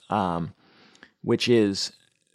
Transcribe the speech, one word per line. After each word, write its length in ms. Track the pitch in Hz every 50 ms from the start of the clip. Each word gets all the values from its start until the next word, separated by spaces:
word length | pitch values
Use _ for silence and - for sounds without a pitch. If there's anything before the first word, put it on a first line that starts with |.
| _ -
um, 440 | 98 104 98 90 85 85 85 76 - _ _ _ _ _ _ _ _ _ - - _ _
which 260 | - 110 120 113 - 120
is 460 | 120 113 107 101 98 92 - - - _ _ _ _ _ _ _ _